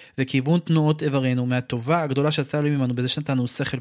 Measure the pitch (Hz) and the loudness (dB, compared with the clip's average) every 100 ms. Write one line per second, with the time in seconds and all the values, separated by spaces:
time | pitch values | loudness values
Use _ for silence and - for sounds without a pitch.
0 | - - 131 135 131 175 170 160 151 151 | -14 -4 -2 0 2 0 2 2 4 2
1 | 151 139 131 127 123 127 123 120 117 165 | 0 0 0 0 0 -2 -2 -4 0 0
2 | 156 131 147 156 139 151 147 147 127 123 | 2 0 2 0 -2 0 0 0 0 0
3 | 123 - 147 131 123 - 139 127 | -2 -2 -2 -2 -2 -2 -4 -4